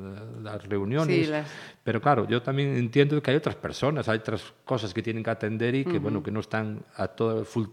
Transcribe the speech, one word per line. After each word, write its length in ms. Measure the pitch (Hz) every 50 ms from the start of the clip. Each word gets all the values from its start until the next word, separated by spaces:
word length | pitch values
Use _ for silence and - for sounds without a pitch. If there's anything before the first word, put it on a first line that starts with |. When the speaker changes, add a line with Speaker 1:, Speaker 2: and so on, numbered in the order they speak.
| 95 95 98 104 110 113 117 113
Speaker 1:
las 240 | 107 104 107 101 -
reuniones, 600 | 98 104 98 98 104 131 156 160 147 - - 160
Speaker 2:
Sí, 60 | 151
las 160 | 151 151 147 143 - - - - - _ -
Speaker 1:
pero 180 | 113 110 107
claro, 240 | - 143 139 113 101
yo 140 | 104 117 120
también 360 | - 135 135 139 143 139 135
entiendo 440 | 123 120 113 120 139 143 143 151 147
que 100 | - 127
hay 60 | 139
otras 180 | 151 - 127 -
personas, 520 | - - 76 - - 123 139 156 131 107
hay 120 | 113 110 113
otras 340 | - 113 110 98 - - - _ _
cosas 300 | - 135 107 110 95 90
que 80 | 113 95
tienen 200 | 113 110 113 107
que 60 | 113
atender 440 | 110 - 110 107 113 110 117 120 127
y 80 | 135 135
que, 80 | 180
Speaker 2:
Ujú. 80 | 170 98
Speaker 1:
bueno, 240 | 98 107 107 95 -
que 80 | 104
no 80 | 104 110
están 400 | - - 110 110 110 107 107 - - - -
a 120 | - 95 -
to-, 340 | - - 113 113 113 110 107
full 240 | - - 120 107 110